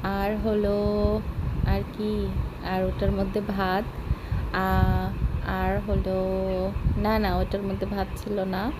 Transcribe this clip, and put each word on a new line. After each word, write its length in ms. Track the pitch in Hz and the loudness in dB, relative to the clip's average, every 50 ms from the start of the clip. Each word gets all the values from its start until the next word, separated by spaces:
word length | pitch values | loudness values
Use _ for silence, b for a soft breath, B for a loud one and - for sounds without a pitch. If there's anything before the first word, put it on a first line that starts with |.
| - | -2
আর 340 | 196 196 196 202 208 214 214 | -2 0 0 0 0 0 0
হলো, 380 | 208 220 214 208 208 202 202 208 208 208 208 208 208 208 208 214 214 - - - - - - - - 185 | 0 2 2 2 2 2 2 2 2 2 2 4 2 2 2 2 -2 -4 -4 -4 -2 -2 0 0 2 2
আর 140 | 196 202 202 - - - | 2 0 0 -4 -6 -4
কি, 300 | 214 208 214 208 202 196 196 - - - - - - - | -4 -2 -2 -2 -2 -2 -2 -2 -4 -4 -6 -6 -6 -2
আর 120 | 185 185 190 | 0 0 0
ওটার 280 | 190 190 - 202 190 | 0 0 2 2 2
মধ্যে 300 | 202 190 196 190 - 208 | 2 2 0 0 0 -2
ভাত, 420 | 202 202 202 196 196 185 185 196 220 - - - B B B B B B B B B B - | -2 0 -2 0 0 2 2 0 0 -2 -6 -6 B B B B B B B B B B -2
আ, 100 | 185 190 190 190 185 185 190 190 190 185 190 196 - - - - - - - | 0 2 2 4 4 4 4 4 2 2 0 -2 -2 -2 0 0 0 -2 0
আর 320 | 190 185 185 185 190 202 202 208 | 0 0 2 2 2 0 0 2
হলো, 300 | 202 185 185 185 190 190 185 190 190 190 190 190 190 185 185 190 202 - - - - - | 0 2 2 0 0 0 0 0 0 0 0 0 0 0 0 -2 -2 0 0 0 2 2
না, 220 | 208 208 220 220 | 2 2 2 2
না, 180 | 214 190 180 180 | 2 2 2 2
ওটার 240 | 190 - - 196 | 0 0 -2 -2
মধ্যে 240 | 202 196 190 196 190 | -2 -2 -2 -2 -2
ভাত 220 | 196 202 202 190 - - | -2 -2 -2 -2 -4 -4
ছিল 280 | - - 208 208 202 190 | -8 -6 -4 -2 -2 -2
না। 280 | 190 190 185 202 240 320 | -2 -2 -2 -2 -4 -4